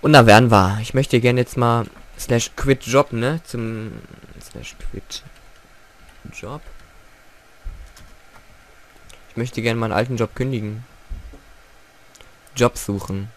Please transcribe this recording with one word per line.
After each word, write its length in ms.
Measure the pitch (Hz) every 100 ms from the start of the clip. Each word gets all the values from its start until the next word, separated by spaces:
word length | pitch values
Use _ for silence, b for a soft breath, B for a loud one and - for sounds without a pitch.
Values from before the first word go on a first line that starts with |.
Und 100 | 143
da 140 | 151 113
wären 240 | 104 123
wir. 280 | 107 92 101
Ich 120 | 113
möchte 260 | 131 135 120
gerne 200 | 123 123
jetzt 160 | 123 -
mal 300 | 120 117 113 - - -
slash 320 | - 120 - -
quit 300 | 135 131 -
job, 260 | 127 143
ne? 280 | 117 120 160
Zum 480 | - 123 113 113 110 55 - - - -
slash 340 | - - 62 - -
quit 320 | - - - - - - - - - - - - - -
job. 260 | - 95 147 - - - - - - - - - - - - - - - - - - - - - - - - - - -
Ich 60 | -
möchte 260 | 120 -
gerne 160 | 113 113
meinen 140 | 113
alten 240 | 104 120 123
Job 180 | 113
kündigen. 500 | - 127 127 107 107 120 - - - - - - - - - - - - - - - - 131
Job 200 | 120 -
suchen. 540 | - 101 92 98 101